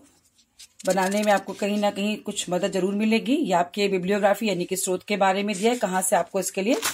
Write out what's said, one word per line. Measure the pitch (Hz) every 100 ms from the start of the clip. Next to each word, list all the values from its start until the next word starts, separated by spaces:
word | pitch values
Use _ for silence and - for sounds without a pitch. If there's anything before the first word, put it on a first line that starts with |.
| _ _ _ _ _ _ - _ 185
बनाने | 190 190 208
में | 208
आपको | 196 196
कहीं | 185 202 208
ना | 202
कहीं | 202 202 208
कुछ | - 202 -
मदद | 180 196
जरूर | 190 190 202
मिलेगी। | 220 226 208 311
ये | 208
आपके | 175 175 208 202
bibliography | 190 180 202 202 202 220
यानी | 175 175
कि | 185
स्रोत | 190 185
के | - 202
बारे | 196 190
में | 208 185
दिया | 226
है, | 247
कहाँ | 190 185
से | 185 185
आपको | 170 190
इसके | 180 -
लिए | 202 427 -